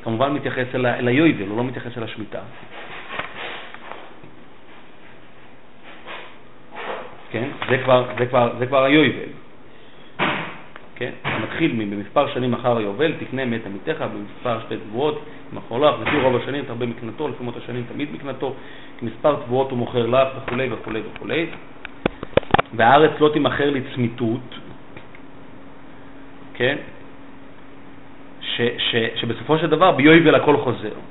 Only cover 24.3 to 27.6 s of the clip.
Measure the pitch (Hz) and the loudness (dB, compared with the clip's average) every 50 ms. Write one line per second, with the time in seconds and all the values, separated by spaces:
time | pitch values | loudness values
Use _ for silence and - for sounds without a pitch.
24.3 | 113 117 - - - - - - - - - - - - - - - - - - | 0 0 -4 -10 -14 -14 -14 -14 -14 -14 -14 -14 -14 -14 -14 -14 -14 -14 -14 -14
25.3 | - - - - - - - - - - - - - - - - - - - - | -14 -14 -14 -14 -16 -14 -16 -16 -16 -16 -16 -16 -16 -14 -14 -16 -16 -16 -16 -16
26.3 | - - - - - - 123 131 143 151 - - - - - - - - - - | -16 -16 -16 -14 -2 0 2 2 2 0 -4 -10 -14 -14 -16 -16 -16 -16 -16 -16
27.3 | - - - - - - | -16 -16 -16 -16 -16 -16